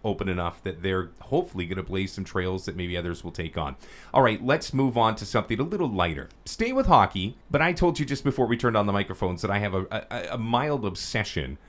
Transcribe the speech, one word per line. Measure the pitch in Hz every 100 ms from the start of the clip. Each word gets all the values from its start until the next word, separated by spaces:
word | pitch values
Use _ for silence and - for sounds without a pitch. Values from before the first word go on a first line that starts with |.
open | 107 92 98
enough | 90 87 -
that | 98 82
they're | 95 92 87 -
hopefully | - 147 175 92 87
gonna | 95
blaze | 90 95 98
some | -
trails | 92 95 92 95
that | 98 85
maybe | 87 87
others | 87 85
will | 85
take | 80 80 85
on. | 73 65 - - -
All | 135
right, | 123 107
let's | 123 156 -
move | 131 135 120
on | 110 107
to | 101
something | 113 - 113
a |
little | 160 202 151
lighter. | 95 87 71 - - -
Stay | - 233
with | 262 185
hockey, | 139 95 95 98 - -
but | 143
I | 165
told | 165 175 -
you | 135
just | 139
before | 139 143 170
we | -
turned | 120 110
on | 101
the |
microphones | 101 95 92 92 87
that | 101
I | 101
have | 104
a, | 95 95 107 -
a, | 117 85
a | 117
mild | 113 120 151 143 101
obsession | 90 - 117 98 87 65 69